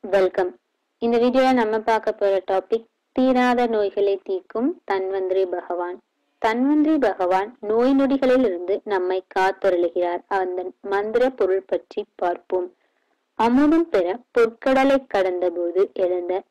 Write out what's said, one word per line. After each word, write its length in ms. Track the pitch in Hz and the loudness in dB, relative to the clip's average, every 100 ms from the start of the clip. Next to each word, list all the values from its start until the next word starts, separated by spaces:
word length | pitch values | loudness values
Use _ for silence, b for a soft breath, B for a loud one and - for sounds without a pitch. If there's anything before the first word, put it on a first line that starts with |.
Welcome. 460 | 202 196 185 196 180 - _ _ _ _ | 0 0 2 0 -4 -6 _ _ _ _
இந்த 140 | 233 233 | -2 2
வீடியோல 320 | 247 254 262 | 2 2 2
நம்ம 220 | 254 214 220 | 2 0 -2
பார்க்க 320 | 220 220 220 | 0 -2 -2
போற 240 | 208 202 196 | -2 0 0
topic 420 | 185 190 - 226 226 _ _ | 0 -4 -2 -6 -6 _ _
தீராத 460 | - 262 247 247 240 240 | 0 2 2 2 2 0
நோய்களை 480 | 214 202 208 202 196 | 0 -2 0 -2 -2
தீர்க்கும் 520 | - 190 _ 220 262 359 | -4 -8 _ -4 -4 -4
தன்வந்திரி 580 | - 196 190 190 185 190 | -6 -6 -4 -4 -2 -2
பகவான். 520 | 185 175 - 175 175 185 _ _ _ _ | -2 -4 -6 -6 -6 -10 _ _ _ _
தன்வந்திரி 540 | 220 226 269 302 294 311 | -2 0 2 2 2 2
பகவான் 500 | 226 185 180 185 208 - | 0 0 0 0 -2 -8
நோய் 340 | 208 226 254 | -2 0 2
நொடிகளில் 520 | 269 269 269 254 254 | 2 2 2 2 2
இருந்து 300 | 240 175 180 208 | 2 -2 -4 -6
நம்மை 360 | 214 196 180 185 _ | -2 -2 -2 -4 _
காத்தருளுகிறார். 920 | 190 190 190 196 175 175 180 175 175 _ | -2 -2 0 0 0 0 -2 -4 -4 _
அந்த 380 | 196 185 180 180 - | -4 -2 -6 -8 -12
மந்திர 480 | 202 196 214 233 262 | -6 -4 -2 0 0
பொருள் 340 | 262 190 190 - | 0 0 0 -2
பற்றி 340 | 175 - - 208 | -6 -6 -10 -10
பார்ப்போம். 520 | - 180 175 _ 185 180 _ _ _ _ _ _ - | -6 -4 -4 _ -6 -6 _ _ _ _ _ _ -2
அமுதம் 480 | 226 247 294 330 330 | 2 4 4 2 2
பெற 280 | - 170 240 _ | 0 0 -4 _
பொற்கடலை 680 | 240 226 226 269 262 277 269 262 | 2 2 0 0 2 4 2 0
கடந்தபோது 760 | 202 185 180 180 170 175 175 196 | 0 0 0 -2 -2 -2 0 -2
எழுந்த 400 | - 180 180 175 185 - | -2 -2 -2 -4 -6 -6